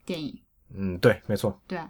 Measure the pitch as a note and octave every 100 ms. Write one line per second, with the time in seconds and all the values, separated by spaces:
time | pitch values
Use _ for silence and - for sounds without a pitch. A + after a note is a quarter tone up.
0 | - E3+ D3 - - _ _ F#2+ G2 F2+
1 | A#2+ A2+ - G#2 A2 - - F3+ D#3+